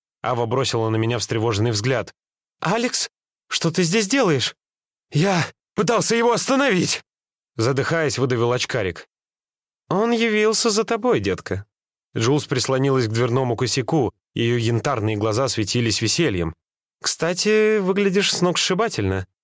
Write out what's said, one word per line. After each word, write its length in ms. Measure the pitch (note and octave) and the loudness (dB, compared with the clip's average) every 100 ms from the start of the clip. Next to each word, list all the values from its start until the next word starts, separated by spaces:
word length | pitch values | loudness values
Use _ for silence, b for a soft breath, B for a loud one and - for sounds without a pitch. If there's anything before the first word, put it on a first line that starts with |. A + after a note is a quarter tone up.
| _ _ | _ _
Ава 240 | B2 A#2+ A#2 | -4 -2 0
бросила 440 | B2+ C3 A#2 A2 | 0 0 0 0
на 80 | A2 | 0
меня 200 | A2+ A#2+ | 0 -2
встревоженный 520 | - A2+ A#2 G2+ A#2+ | -2 -2 0 0 0
взгляд. 420 | G#2+ A#2+ B2 - - _ _ _ - | 0 -2 -2 -4 -12 _ _ _ -8
«Алекс, 500 | D#3+ A3+ A#3 - - _ _ _ - | -2 0 0 -4 -6 _ _ _ -8
что 240 | - E3+ | -4 -2
ты 120 | E3+ | 0
здесь 240 | E3+ A3 G3+ | 0 0 2
делаешь?» 480 | C4+ G3+ C3+ - - _ _ _ _ _ | 2 2 2 -2 -8 _ _ _ _ _
«Я 340 | D3 G3 F3 B2 - _ - | 0 2 2 -2 -8 _ -4
пытался 400 | F#3+ A3 - A#3 | 0 2 2 2
его 180 | A#3+ | 2
остановить!» 720 | A3 - C4+ C#4 F#3 - - - _ _ _ _ - | 2 2 2 2 2 0 -2 -8 _ _ _ _ -2
задыхаясь, 640 | A2+ C3+ - E3 D3 A#2+ | 0 0 0 0 0 0
выдавил 340 | B2+ B2 A#2+ | 0 2 2
очкарик. 560 | B2 - B2 F#2+ - - _ _ _ _ _ _ _ - | 0 -2 -2 -4 -6 -14 _ _ _ _ _ _ _ -4
«Он 220 | F3+ A3+ | 0 0
явился 580 | A#3 A3+ G#3+ G#3+ G#3+ A#3 | 2 2 2 2 2 2
за 160 | G#3 A3 | 0 0
тобой, 340 | A#3 B3 D3 | 0 0 0
детка». 460 | G2 F2+ - G2 - _ _ _ _ A#2+ | 0 -4 -4 -8 -8 _ _ _ _ -2
Джулс 280 | A2+ D3 - | 0 0 0
прислонилась 640 | B2+ - C3 C#3 C3 A2 | -2 0 0 2 2 0
к 40 | |
дверному 440 | A2+ B2 B2+ B2+ A2 | 0 0 0 -2 -2
косяку, 580 | B2 C3+ A#2 D#3+ G#2+ - _ | -2 -2 -2 0 -2 -4 _
её 240 | - A#2 A#2+ | -2 0 0
янтарные 600 | A2+ A2+ D3 A#2+ G#2+ G#2+ | 0 0 0 -2 -2 -2
глаза 300 | A2 G#2+ C3+ | 0 0 -2
светились 540 | - G#2 A#2+ A2+ - | -2 -2 -2 -2 -2
весельем. 540 | A2 - D#3 F#2 E2 - _ _ _ _ | -2 0 0 0 -4 -8 _ _ _ _
«Кстати, 800 | - - E3 F#3 G#3 G#3+ G#3+ G#3+ | -6 -4 -2 -2 0 2 2 2
выглядишь 540 | F#3 G3 G3+ F#3+ F#3+ | 0 0 2 2 0
сногсшибательно. 920 | - F3+ E3+ - F#3 A3+ - G2 F#2+ F#2 _ | 0 0 0 -2 0 -2 -2 -2 -2 -6 _